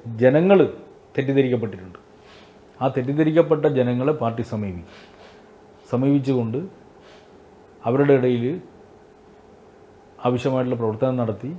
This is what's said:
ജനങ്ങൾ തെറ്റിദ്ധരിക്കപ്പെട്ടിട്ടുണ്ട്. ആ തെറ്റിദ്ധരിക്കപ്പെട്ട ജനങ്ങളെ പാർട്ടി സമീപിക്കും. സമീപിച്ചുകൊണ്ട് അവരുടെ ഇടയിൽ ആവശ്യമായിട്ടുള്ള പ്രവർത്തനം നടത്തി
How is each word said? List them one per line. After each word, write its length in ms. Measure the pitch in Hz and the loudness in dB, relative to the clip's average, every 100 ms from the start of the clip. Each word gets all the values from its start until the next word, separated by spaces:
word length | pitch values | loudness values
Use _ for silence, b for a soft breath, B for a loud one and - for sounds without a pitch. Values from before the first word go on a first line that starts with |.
| 117 110 | -12 2
ജനങ്ങൾ 360 | 127 147 185 196 135 - - - - - | 4 4 6 4 4 -2 -18 -20 -12 -6
തെറ്റിദ്ധരിക്കപ്പെട്ടിട്ടുണ്ട്. 840 | 135 139 127 120 110 95 92 85 - - b b b b - - | 0 2 2 0 -4 -8 -16 -20 -20 -20 b b b b -20 -6
ആ 60 | 131 | -4
തെറ്റിദ്ധരിക്കപ്പെട്ട 800 | 127 127 147 156 160 160 156 151 | -2 -2 0 2 4 4 2 2
ജനങ്ങളെ 480 | 131 123 123 135 | 2 0 0 0
പാർട്ടി 280 | 156 117 110 | 0 -2 -4
സമീപിക്കും. 520 | 101 110 101 90 85 B B B B B B - - - - | -6 -6 -6 -8 -14 B B B B B B -20 -20 -20 -6
സമീപിച്ചുകൊണ്ട് 680 | 123 135 143 135 127 113 127 190 - - - b b b - - - - - 120 | -2 0 0 0 -2 -2 -6 -8 -14 -20 -20 b b b -20 -20 -20 -20 -10 -2
അവരുടെ 280 | 135 143 | 2 4
ഇടയിൽ 480 | 135 127 120 123 175 - - - - - - - - - - - - - - - - 123 | 4 4 0 -2 -6 -12 -20 -20 -20 -20 -20 -20 -20 -20 -20 -20 -20 -20 -20 -20 -8 -2
ആവശ്യമായിട്ടുള്ള 520 | 123 135 131 127 120 | -2 0 -2 -2 -2
പ്രവർത്തനം 360 | 113 110 131 127 | -4 -2 -2 -2
നടത്തി 340 | 113 - 131 | -4 -6 -10